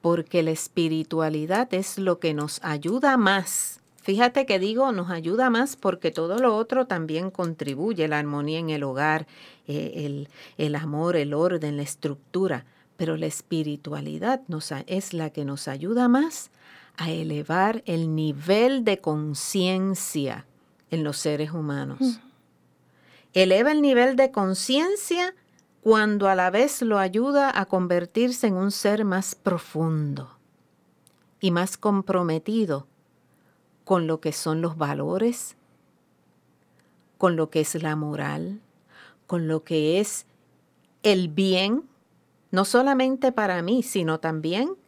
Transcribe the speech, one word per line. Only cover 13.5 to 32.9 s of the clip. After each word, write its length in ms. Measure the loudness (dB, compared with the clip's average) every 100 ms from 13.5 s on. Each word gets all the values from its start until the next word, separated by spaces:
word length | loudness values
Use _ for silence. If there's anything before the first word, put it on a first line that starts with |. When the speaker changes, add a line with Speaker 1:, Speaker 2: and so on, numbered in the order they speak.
| -4 -2 -6 -8 -10 -8 -4 -2 -2 -4
Speaker 1:
nos 240 | -10 -8
a-, 100 | -10 -6
es 260 | -6 -6
la 160 | -8 -6
que 160 | -6 -8
nos 240 | -8 -8
ayuda 400 | -8 -4 2 4
más 420 | 4 2 -4 -16 _ -20 -20 -20 -8
a 140 | -6
elevar 680 | -4 -4 -6 -2 0 2 0 -4
el 280 | -2 0
nivel 680 | 0 -2 -2 2 4 4 2
de 160 | 0 0
conciencia 1500 | -2 -2 -4 -6 -4 0 0 0 0 -2 -4 -4 -4 -6 -14 _ _ _ _
en 140 | -4 -2
los 100 | -2
seres 360 | -2 -2 -4
humanos. 500 | -4 -4 -4 -6 -2
Speaker 2:
Ujú. 180 | -2 -2 -14 _ _ _ _ _ _ _ _ -20 _
Speaker 1:
Eleva 380 | 2 6 6 4
el 100 | 4
nivel 360 | 4 6 4 4
de 140 | 2
conciencia 1000 | 2 0 -2 0 0 2 -2 -2 -2 -2 -6 _ _ _ _
cuando 480 | 4 4 4 2 2
a 60 | 4
la 140 | 2
vez 320 | 4 2 0
lo 160 | 0 2
ayuda 540 | 2 0 2 2 2
a 120 | 0 0
convertirse 840 | 0 2 0 0 0 0 2 0
en 60 | 0
un 160 | -2
ser 320 | 0 0 2
más 320 | 2 0 -2 -4
profundo 1000 | -2 -2 -4 -2 0 0 -2 -6 -10 -18 _ _ _ _ _ _ _ _ _ _
y 100 | 0
más 240 | 2 0 0
comprometido 1080 | 0 0 0 0 0 -2 -2 -2 0 -2 -6